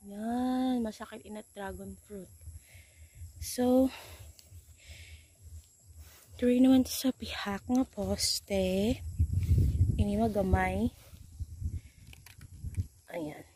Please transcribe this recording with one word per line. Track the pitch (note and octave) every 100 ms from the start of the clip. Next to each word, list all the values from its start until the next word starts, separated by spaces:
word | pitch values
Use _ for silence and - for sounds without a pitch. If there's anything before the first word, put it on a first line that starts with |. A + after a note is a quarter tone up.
| G3+
Yan, | G3+ A3 A#3+ B3+ B3+ C4 B3 A3
masakit | - A3 G#3+ -
ina | G#3+ G#3+
dragon | G#3 G3 F#3 G3 F#3+ _
fruit. | G3+ F3+ - - - - - - - - - - -
So, | - - B3 B3+ C4 - - - - - - - - - - - - - - _ - - - _ - - - - - -
diri | B3 B3
naman | C4 C4 B3
to |
sa | - C4
pihak | - - - - G3 -
nga | B3
poste. | B3+ - F#3+ G3 - - - G3 F#3 F#3+ G#3 B3+ - - - - - - - - - -
Ini | G3+ G3+
magamay. | A3+ G#3 F#3+ F#3 F#3 F#3+ A3+ - - - - - - - - - - - - - - - - - - - - - _
Ayan. | F3 D3+ - -